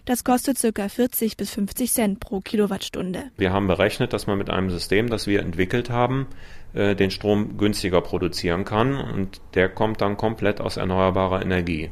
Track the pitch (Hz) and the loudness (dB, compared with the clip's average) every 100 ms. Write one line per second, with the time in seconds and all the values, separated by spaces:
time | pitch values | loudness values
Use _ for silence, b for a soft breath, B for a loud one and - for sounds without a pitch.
0 | b 247 - 247 - 247 226 220 202 - | b 0 4 2 2 0 0 0 -2 0
1 | 247 - 220 - 202 - 196 - 247 - | 0 0 -2 -2 -6 -4 -4 -2 -2 2
2 | 208 196 - 190 - 208 202 190 - - | 0 0 -4 -8 -2 0 2 0 -6 -6
3 | 185 175 269 - 92 98 98 82 101 - | -6 -6 -8 -2 2 2 2 4 2 2
4 | 123 104 - 98 98 90 95 87 - 98 | -2 -2 0 -2 0 0 0 -2 2 2
5 | 120 107 104 101 90 82 92 120 117 120 | 2 0 2 0 0 -2 0 0 -2 0
6 | 123 135 131 b b b b - 101 98 | 2 0 -4 b b b b 0 0 2
7 | 98 - 104 104 104 101 104 104 95 87 | 0 0 2 2 0 0 0 0 2 2
8 | - 87 87 - 90 87 98 107 127 139 | 2 0 -2 -2 0 0 0 0 2 0
9 | 123 107 95 - - - - - 110 107 | -4 -4 -4 -8 -2 2 2 2 0 0
10 | 101 101 110 104 101 101 104 - 95 92 | -2 0 -2 0 0 0 -2 -2 0 2
11 | 92 95 92 95 95 90 87 78 82 | 2 4 2 0 0 0 0 -2 -6